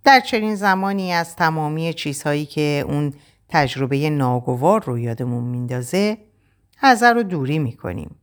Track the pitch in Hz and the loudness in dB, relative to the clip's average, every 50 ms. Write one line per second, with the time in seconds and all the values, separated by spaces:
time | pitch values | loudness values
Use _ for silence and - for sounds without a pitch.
0 | _ 277 269 254 254 - 254 220 214 214 214 196 202 202 190 190 190 196 196 196 | _ 8 6 6 4 0 -4 -2 -2 -2 -4 0 0 2 2 2 0 -2 -2 -4
1 | 190 180 175 170 170 170 - - 175 160 160 156 151 147 151 160 165 165 160 - | -4 -2 -2 -2 -2 -4 -2 0 0 2 2 0 -2 -2 -2 -2 -4 -4 -4 -4
2 | - 151 139 - - 151 147 147 151 - - 151 151 147 147 143 - - 143 147 | -6 -6 -6 -4 -2 -2 -2 -2 -2 -4 -2 -2 0 0 0 -2 -2 -2 -2 -2
3 | 147 143 139 - _ _ _ _ _ _ - 160 143 123 - 131 135 123 143 139 | -2 -2 -4 -8 _ _ _ _ _ _ 2 2 2 2 0 -2 -2 0 0 0
4 | 147 156 151 143 135 123 123 123 123 - 127 123 135 175 214 220 - - 123 117 | 0 0 0 2 2 2 0 0 -2 -2 -2 2 2 2 2 2 0 -2 -4 -2
5 | 120 117 117 - 127 123 120 120 120 123 123 123 123 123 127 123 123 123 - 185 | -2 -4 -4 -4 -4 -4 -4 -4 -4 -4 -4 -6 -4 -4 -4 -6 -6 -2 -2 0
6 | 202 208 220 - - _ _ _ _ _ _ _ _ _ _ _ - 269 247 208 | 0 0 -2 -6 -12 _ _ _ _ _ _ _ _ _ _ _ 4 4 6 6
7 | 240 240 233 240 233 190 180 151 131 127 151 160 147 120 117 - - - 90 - | 6 4 4 4 0 -2 -2 -2 -2 0 0 0 -2 -2 -6 -8 -8 -8 -8 -8
8 | - - - _ | -10 -12 -16 _